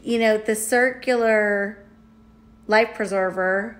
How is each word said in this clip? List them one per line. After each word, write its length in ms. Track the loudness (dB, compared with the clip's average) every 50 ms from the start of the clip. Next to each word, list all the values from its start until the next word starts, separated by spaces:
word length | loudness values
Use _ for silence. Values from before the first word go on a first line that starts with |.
| -4
you 160 | -2 -2 2
know, 200 | 2 2 2 2
the 160 | 0 -4 -4
circular 1300 | -4 -2 0 0 2 2 0 -2 -4 -2 -2 0 2 2 2 2 2 2 0 0 -2 -2 -4 -6 -12 -20 -20 -20 -20 -20 -20 -20 -20 -20 -20 -20 -20 -20 -20 -20 -20 -4
life 280 | 2 4 4 4 2 0
preserver 840 | -6 -6 -2 0 0 -2 -2 -2 -2 -2 0 0 -2 -2 -6 -12 -16